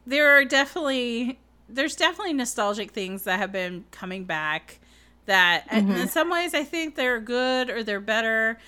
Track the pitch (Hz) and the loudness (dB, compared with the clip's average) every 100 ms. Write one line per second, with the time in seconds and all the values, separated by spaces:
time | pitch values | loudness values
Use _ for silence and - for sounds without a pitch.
0 | 247 285 294 285 269 277 277 370 294 262 | -4 2 6 6 6 2 0 -2 -2 -2
1 | 240 233 247 269 _ _ - 240 294 - | -2 -4 -4 -8 _ _ -10 -4 -4 0
2 | 339 349 392 277 240 - 208 208 - 220 | 0 0 -4 -2 -2 -2 -2 -2 -6 -8
3 | 185 190 190 185 190 196 180 175 - - | -8 -6 -4 -2 -2 -4 -6 -8 -14 -14
4 | 185 190 185 156 151 156 - - _ _ | -12 -10 -6 -4 -2 -4 -6 -20 _ _
5 | _ _ - 190 175 170 - 220 196 185 | _ _ 2 6 6 4 0 2 2 2
6 | - 330 339 349 349 302 294 339 311 - | 0 0 0 0 -2 -2 -4 -4 -4 -2
7 | 254 240 220 240 254 254 254 226 214 202 | -2 -2 -2 -2 0 0 -2 -4 -4 -4
8 | 202 220 226 220 220 226 | -2 0 0 0 0 -2